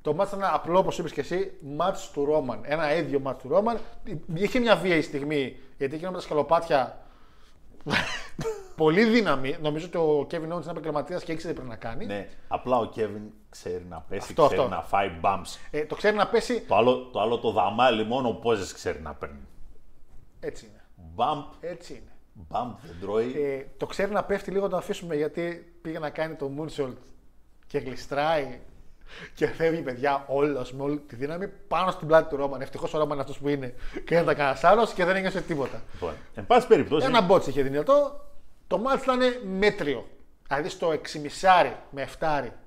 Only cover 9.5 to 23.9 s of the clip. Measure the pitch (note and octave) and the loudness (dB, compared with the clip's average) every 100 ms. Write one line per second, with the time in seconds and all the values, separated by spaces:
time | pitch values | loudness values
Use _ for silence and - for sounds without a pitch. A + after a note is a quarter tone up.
9.5 | E3 D3+ D3+ F3 F3 D#3+ D3 C#3 E3+ D#3+ | -2 -2 -2 -4 0 2 2 0 -6 -4
10.5 | E3+ D3+ E3 D#3 D3+ C#3+ F3+ - D#3+ E3+ | -6 -6 -6 -4 -4 -4 -6 -4 -6 -4
11.5 | D#3 B2+ G#2+ A2+ A2+ G2 G2+ F2+ - - | -6 -8 -8 -6 -6 -4 -6 -6 -12 -6
12.5 | G2+ B2 B2 G#2+ - G#2+ G#2 G#2+ - - | -4 2 2 2 -2 -4 -4 -12 -16 -20
13.5 | - F#2 F2+ F2 E2 - G2+ - - D3 | -12 -8 -8 -8 -12 -6 -6 -4 6 6
14.5 | F#2+ B2 F2 - G2+ G2 E2+ G2 F#2+ F2 | 6 0 -2 0 2 2 0 0 0 -4
15.5 | - - D3 D3+ D3+ G3+ G#3 F#3+ A3+ G#3 | -12 -6 -6 -4 0 2 4 2 2 2
16.5 | A#3+ - G2 B2 B2+ - G#2 A2 A#2 A#2 | -4 4 6 6 4 -2 -2 0 2 2
17.5 | G#2 F#2+ A2 B2+ A2 G#2+ B2+ B2+ F#2 A#2 | 2 2 4 4 4 0 0 0 0 0
18.5 | G#2+ F2+ - F#2 D#2 D#2 D2 - C#2+ C2 | 0 -2 -6 -6 -6 -8 -10 -12 -12 -16
19.5 | - - - - - - - - - D3+ | -12 -12 -12 -16 -16 -14 -16 -16 -12 -12
20.5 | - A2 G2+ - - E2 E2+ B2+ D3+ C#3+ | -12 -18 -20 -20 -20 -16 -2 -2 -2 -8
21.5 | - E3 F3 - B2 - - - - D#2+ | -12 -12 -12 -14 -16 -16 -20 -20 -20 -6
22.5 | G#2 B2 F#2+ E2 F2 F#2+ A2 A#2+ C#3 C#3+ | -6 -6 -10 -16 -10 -2 0 0 -2 -2
23.5 | C3+ C3+ - D3 | -4 -8 -8 -6